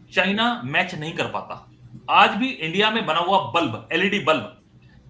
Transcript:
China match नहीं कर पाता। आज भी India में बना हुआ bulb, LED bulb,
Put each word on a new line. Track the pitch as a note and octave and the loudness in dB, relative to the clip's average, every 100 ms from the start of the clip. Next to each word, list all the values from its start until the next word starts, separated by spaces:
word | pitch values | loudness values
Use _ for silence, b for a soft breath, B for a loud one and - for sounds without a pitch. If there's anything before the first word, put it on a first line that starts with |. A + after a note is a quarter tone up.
| - | -4
China | F#3+ F#3 G#3 A#3 A#3+ B2+ | 0 0 2 0 -2 -2
match | D#3+ F#3 D#3 | -2 -2 -4
नहीं | D#3 | -8
कर | E3 A2+ | -4 -4
पाता। | G2+ - E2 - - - - - | -4 -8 -12 -16 -20 -20 -16 2
आज | E3+ G#3+ | 4 4
भी | G3+ C4 | 4 -4
India | - D#3+ F3+ G#3+ | -4 -4 0 0
में | A3+ D#3 | 0 0
बना | D#3+ | 0
हुआ | F3 G3 | 2 2
bulb, | A#2+ E3+ D3+ A2 - | 2 0 -2 -4 -4
LED | E3 G3 G3 | -2 0 0
bulb, | D3 D3 G#2 - _ - b b - | 0 0 -2 -16 _ -20 b b -14